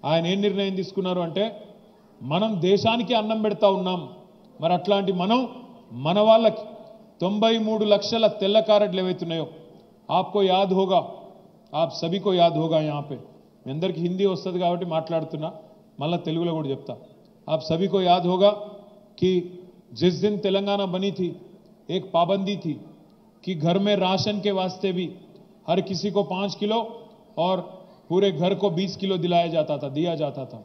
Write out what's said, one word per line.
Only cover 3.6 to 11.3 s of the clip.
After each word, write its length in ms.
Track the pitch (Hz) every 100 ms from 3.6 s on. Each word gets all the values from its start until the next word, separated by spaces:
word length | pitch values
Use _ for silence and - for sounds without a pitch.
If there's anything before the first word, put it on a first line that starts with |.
| 208
ఉన్నాం, 380 | 190 180 180 - - - - - -
మరి 120 | 160
అట్లాంటి 400 | 175 - 202 190
మనం 360 | 180 190 240 254 - - - -
మన 260 | 117 143 190
వాళ్ళకి 420 | 214 226 226 - - - - - - -
తొంభై 380 | 175 208 226 226
మూడు 260 | 220 220
లక్షల 420 | 214 202 - 233 220
తెల్ల 340 | - 196 214
కారెట్లు 400 | 220 208 202 185
ఏవైతున్నాయో, 460 | 185 185 170 165 160 - - - - _ -
ఆప్కో 320 | 165 185 208
యాద్ 300 | 196 185 196
హోగా, 280 | 185 190 180 - - -